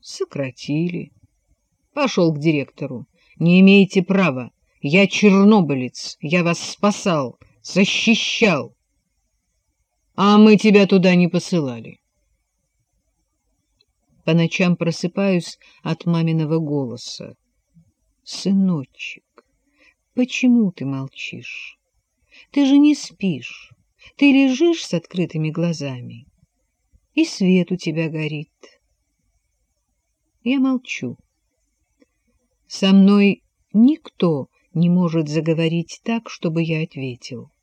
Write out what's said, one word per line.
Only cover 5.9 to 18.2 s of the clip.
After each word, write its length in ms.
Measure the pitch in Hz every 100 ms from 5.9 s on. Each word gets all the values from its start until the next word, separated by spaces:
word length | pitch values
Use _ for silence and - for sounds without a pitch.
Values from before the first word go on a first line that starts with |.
| - - -
Я 240 | 156 175
вас 160 | 170 170
спасал, 760 | - - 202 202 202 160 127 - _ _
защищал. 1120 | - 175 202 - - 226 - - 208 156 117 _ _ _ _ _ _ _ _ _ _ _ _ _ _
А 220 | - 196 208
мы 200 | 214 208
тебя 300 | 220 202 196
туда 280 | 196 180
не 120 | 180 175
посылали». 760 | 175 - 180 139 117 113 - _ _ _ _ _ _ _ _ _ _ _ _ _ _ _ _ _ _ _ _ _ _
По 100 | -
ночам 420 | 165 165 - 180 170
просыпаюсь 840 | 170 160 175 180 196 185 160 - _ _
от 220 | 165 156
маминого 540 | - 170 165 160 151 165
голоса: 760 | 156 147 131 117 - - - 117 _ _ _ _ _ _ _ _